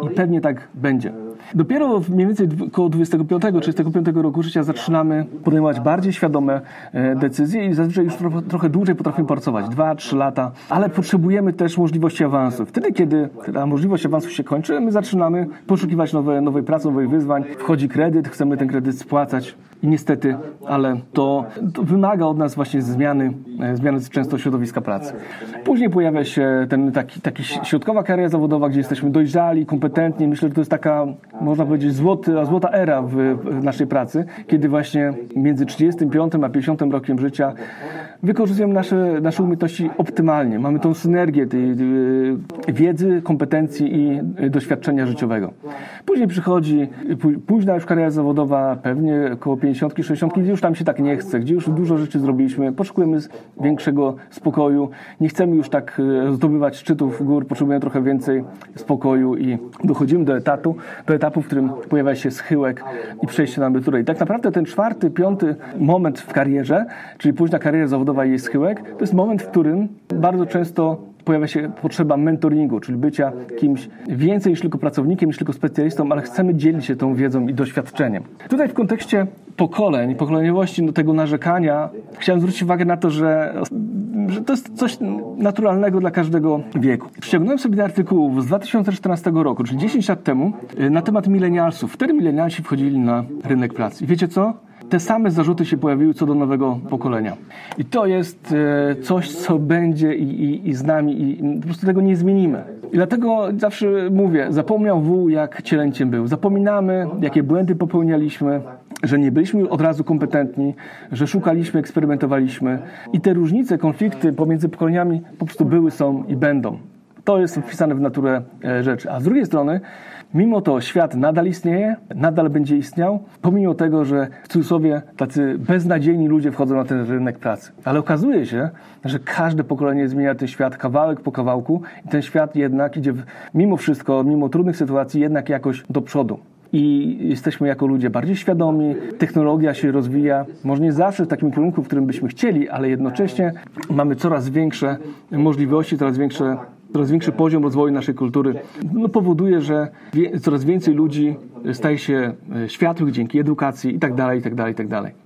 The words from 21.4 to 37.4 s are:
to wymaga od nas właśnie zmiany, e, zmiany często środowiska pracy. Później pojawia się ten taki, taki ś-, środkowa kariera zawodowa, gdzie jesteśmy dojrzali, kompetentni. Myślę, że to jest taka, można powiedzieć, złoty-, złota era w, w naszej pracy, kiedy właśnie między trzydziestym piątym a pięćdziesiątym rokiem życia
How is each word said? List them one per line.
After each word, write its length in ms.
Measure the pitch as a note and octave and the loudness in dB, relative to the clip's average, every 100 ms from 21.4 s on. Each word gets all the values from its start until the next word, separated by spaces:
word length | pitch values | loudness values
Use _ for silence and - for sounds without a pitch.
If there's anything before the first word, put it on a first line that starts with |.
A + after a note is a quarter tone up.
| A#2 - G#3 | -4 -6 -6
to 80 | D#3+ | -2
wymaga 440 | D3+ F#3+ F#3+ G#3 D#3+ | 2 4 4 2 0
od 120 | D#3 | 0
nas 160 | D3 | -2
właśnie 280 | C3+ C3+ C#3 | -2 -2 -2
zmiany, 500 | B2 B2 D3 C#3 C3 C3 - - | -2 0 0 0 0 -4 -10 -6
e, 160 | B2+ B2+ | -4 0
zmiany 240 | C#3+ C#3 B2+ | 0 0 -2
często 280 | C#3 C3 C3+ | -4 -2 -2
środowiska 420 | C#3 B2+ A#2+ A#2 | -2 -2 -2 -4
pracy. 320 | A2+ G2 - - - - - - | -4 -6 -6 -12 -14 -14 -14 -6
Później 260 | - B3+ A#3+ | 0 2 2
pojawia 340 | F3 E3 D3+ | 2 2 2
się 420 | C#3+ - C3+ C3 B2+ | 0 0 2 2 2
ten 240 | C3+ C#3 | 2 2
taki, 280 | C3 B2 - | 0 -4 -6
taki 220 | D3 B2 | -8 -6
ś-, 180 | C#3 - | -6 -6
środkowa 400 | - D3+ - G#3+ | -2 -2 0 0
kariera 260 | F3 F3+ F3+ | 0 0 2
zawodowa, 400 | D#3+ D3+ D3+ D3 | 2 2 2 2
gdzie 100 | C#3 | 0
jesteśmy 320 | C3+ C3 C#3+ | 0 -2 0
dojrzali, 560 | D3 D3+ D#3+ E3+ D#3+ D#3 | 2 2 2 2 0 0
kompetentni. 640 | D3+ D3+ C#3+ E3 D#3+ D3+ | -2 0 2 0 2 0
Myślę, 200 | D3 D#3 | 2 0
że 60 | |
to 60 | C#3+ | 0
jest 100 | D3+ | 0
taka, 360 | D#3 E3 D3+ C#3+ - - - | 0 0 0 -2 -6 -16 -4
można 260 | D3+ D3+ D3 | 0 0 2
powiedzieć, 280 | D3+ C#3+ | 2 0
złoty-, 520 | C3+ D#3+ F#3+ E3+ D#3+ D3 | 2 2 2 2 2 2
złota 240 | F3+ - | 2 2
era 320 | G3+ E3+ C#3 | 2 2 0
w, 120 | B2+ C3 C3 B2+ | 0 0 2 0
w 200 | C3 C3+ | -2 -2
naszej 220 | C#3 B2+ C3+ | -2 -2 0
pracy, 380 | C3+ A#2+ D#3 F3 - G#3+ | 0 0 -4 -6 -10 0
kiedy 220 | D#3 D3 | 2 4
właśnie 440 | D3 D3 D3 C#3+ C3+ A#2+ C3 | 0 0 0 -2 -4 -6 0
między 300 | C#3 C3+ C#3 | 2 2 -2
trzydziestym 440 | - D#3+ E3+ D3+ | 2 2 2 0
piątym 340 | D3+ E3 E3 | 2 2 0
a 40 | C3+ | 0
pięćdziesiątym 440 | C#3 C3 D#3 C#3+ | 0 0 0 0
rokiem 260 | C3+ C3 C3 | 0 -2 -2
życia 340 | C3+ C3+ | -2 0